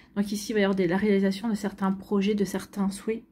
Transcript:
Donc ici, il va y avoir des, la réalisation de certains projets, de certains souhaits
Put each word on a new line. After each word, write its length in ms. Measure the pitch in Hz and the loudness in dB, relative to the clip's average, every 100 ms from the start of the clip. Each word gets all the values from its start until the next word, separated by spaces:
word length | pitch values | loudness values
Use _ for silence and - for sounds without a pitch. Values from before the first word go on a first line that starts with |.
| - 202 | -6 -4
Donc 160 | 202 | -2
ici, 200 | 208 - | -4 -2
il 20 | |
va 80 | 214 | 2
y 20 | |
avoir 120 | 196 196 | 2 2
des, 120 | 170 | 2
la 100 | 196 | 2
réalisation 500 | 208 196 196 196 233 | 4 4 2 0 -2
de 60 | |
certains 380 | 202 196 - 190 | -2 -4 -2 -2
projets, 420 | 190 - 202 196 | -2 -2 0 2
de 100 | 208 | 0
certains 460 | 190 190 - 202 196 | 0 -4 -6 -4 -4
souhaits 340 | 190 - 226 - | -4 -6 -6 -8